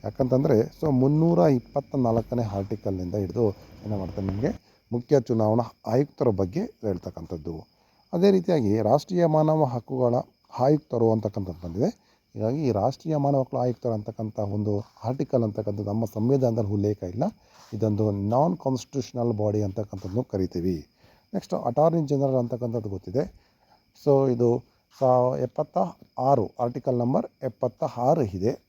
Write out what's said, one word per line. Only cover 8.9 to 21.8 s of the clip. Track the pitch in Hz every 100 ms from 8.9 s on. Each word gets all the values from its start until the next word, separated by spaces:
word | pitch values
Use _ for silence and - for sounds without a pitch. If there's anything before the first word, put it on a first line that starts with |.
| 147 - 180 170 156
ಮಾನವ | 156 156 139
ಹಕ್ಕುಗಳ | 120 - 131 123 123 - _ _ - 131
ಆಯುಕ್ತರು | 151 _ 120 113 110
ಅಂತಕ್ಕಂಥದ್ದು | 107 104 92 85 87
ಬಂದಿದೆ. | 85 160 - _ _ _ 110
ಹೀಗಾಗಿ | 110 139 139
ಈ | 104
ರಾಷ್ಟ್ರೀಯ | 113 - 160 151 139
ಮಾನವ | 139
ಹಕ್ಕುಗಳ | 131 131 123
ಆಯುಕ್ತರು | 120 123 110
ಅಂತಕ್ಕಂಥ | 104 113 110 110 104 101
ಒಂದು | 104 101 - _ 113
ಆರ್ಟಿಕಲ್ | 135 147 127 110
ಅಂತಕ್ಕಂಥದ್ದು | 101 104 104 101
ನಮ್ಮ | 107 110 110
ಸಂವಿಧಾನದಲ್ಲಿ | 113 139 127 113 101 104
ಉಲ್ಲೇಖ | 101 104 92
ಇಲ್ಲ. | 101 185 - _ - -
ಇದೊಂದು | 107 110 104 107 101 101
ನಾನ್ | 123 165 180 135
ಕಾನ್ಸ್ಟಿಟ್ಯೂಷನಲ್ | 127 - 139 - 123 120 107
ಬಾಡಿ | 107 107 101
ಅಂತಕ್ಕಂಥದ್ದನ್ನು | 98 104 92 92 104 -
ಕರಿತೀವಿ. | 101 92 90 90 82 - _ _ _ _
ನೆಕ್ಸ್ಟ್ | 190 - 175 123
ಅಟಾರ್ನಿ | 123